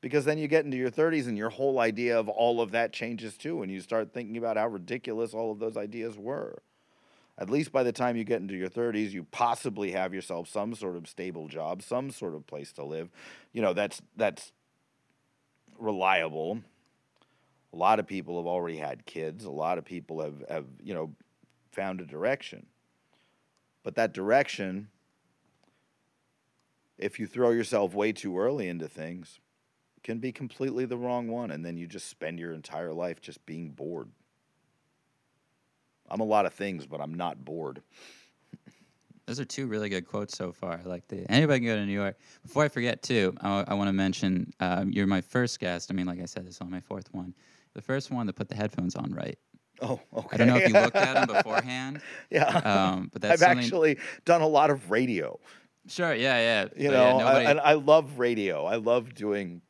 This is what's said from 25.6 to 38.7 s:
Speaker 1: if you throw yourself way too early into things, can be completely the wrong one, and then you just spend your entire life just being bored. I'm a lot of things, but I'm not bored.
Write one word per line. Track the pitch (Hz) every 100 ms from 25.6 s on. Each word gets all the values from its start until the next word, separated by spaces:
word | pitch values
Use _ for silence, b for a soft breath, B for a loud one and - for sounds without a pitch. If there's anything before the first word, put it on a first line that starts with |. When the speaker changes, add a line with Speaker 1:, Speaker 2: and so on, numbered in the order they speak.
| _ _ _ _ _ _ _ _ _ _ _ _ _ _
Speaker 1:
if | 98 -
you | 107
throw | 120 123
yourself | 117 110 110 101
way | 98 104
too | 104 101 90
early | 107 143 95
into | 87 80
things, | - 80 87 82 - _ _ _ _ _ _
can | - 117
be | 127
completely | 117 127 - 135 117
the | 127 120
wrong | 123 123 120
one, | 117 120
and | 76
then | 85 85
you | 85
just | 85 -
spend | - 80 85
your | 85
entire | 80 78 78 85
life | 80 87 82
just | - 85 -
being | 80 82
bored. | 69 71 85 53 _ _ _ _ _ _ _ _ _ _ _ _ _ _ _ _ _ _ _ _
I'm | 107
a |
lot | 110 107
of | 92
things, | - 101 90 67
but | 73
I'm | 73
not | 82 87 69
bored. | 67 80 76 64 _ B B B B _ _ - -